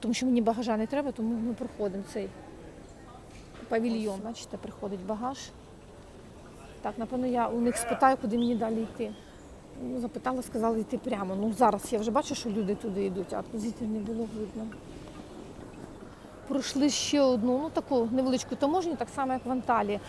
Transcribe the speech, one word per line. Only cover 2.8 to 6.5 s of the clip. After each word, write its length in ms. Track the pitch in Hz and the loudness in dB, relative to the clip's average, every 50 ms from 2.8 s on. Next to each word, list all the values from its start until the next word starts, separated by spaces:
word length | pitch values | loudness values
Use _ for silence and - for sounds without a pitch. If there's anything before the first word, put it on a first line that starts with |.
| - - - - - - - - - - - - - - - - 269 226 | -16 -18 -18 -18 -18 -18 -18 -18 -18 -16 -16 -18 -18 -16 -16 -14 -6 0
павільйон. 500 | 240 226 226 240 226 226 214 214 196 196 196 | 0 2 2 2 0 0 0 -2 -2 -2 -6
Бачите, 340 | 220 233 - - - - 196 | -8 -8 -10 -10 -10 -10 -8
приходить 480 | - 226 202 - - 202 196 190 180 | -8 -10 -10 -8 -6 -6 -6 -6 -4
багаж. 320 | 190 220 208 233 254 277 262 - - - - - - - - - - - - - - - - - - - - - - | -4 -4 -2 -2 -4 -4 -6 -10 -14 -14 -16 -18 -18 -20 -18 -18 -18 -18 -18 -18 -18 -18 -18 -18 -18 -18 -18 -18 -18